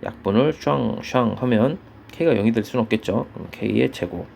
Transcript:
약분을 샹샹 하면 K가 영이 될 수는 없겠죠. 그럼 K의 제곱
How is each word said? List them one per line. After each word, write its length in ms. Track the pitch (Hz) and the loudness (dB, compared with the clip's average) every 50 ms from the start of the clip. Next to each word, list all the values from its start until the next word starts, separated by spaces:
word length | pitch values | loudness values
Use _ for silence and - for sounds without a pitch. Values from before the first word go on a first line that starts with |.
| - | -8
약분을 500 | - - - - 98 98 110 131 151 151 | -10 -10 -4 -2 0 2 4 2 2 0
샹샹 880 | - - 147 143 139 123 110 107 - - - - 127 120 113 98 101 | -2 0 0 0 2 0 -2 -4 -4 -8 -2 0 0 2 2 0 0
하면 360 | 127 127 123 107 110 135 160 196 - - - - - - | 0 2 4 4 4 2 0 -4 -10 -18 -20 -20 -20 -20
K가 220 | - - 165 165 135 | -6 0 2 2 4
영이 180 | 104 101 113 | 4 4 2
될 120 | 113 113 107 | 2 2 -2
수는 200 | - - 127 113 | -2 -2 -2 0
없겠죠. 440 | 113 113 107 - - 98 113 - - - | 0 0 -2 0 0 -2 -2 -2 -4 -10
그럼 140 | - - 92 | -14 -14 -14
K의 400 | - - 110 104 104 113 127 131 | -12 -6 -4 0 2 2 2 0
제곱 340 | - - - - - 87 85 - - | 0 -4 -6 -6 -6 -8 -10 -10 -14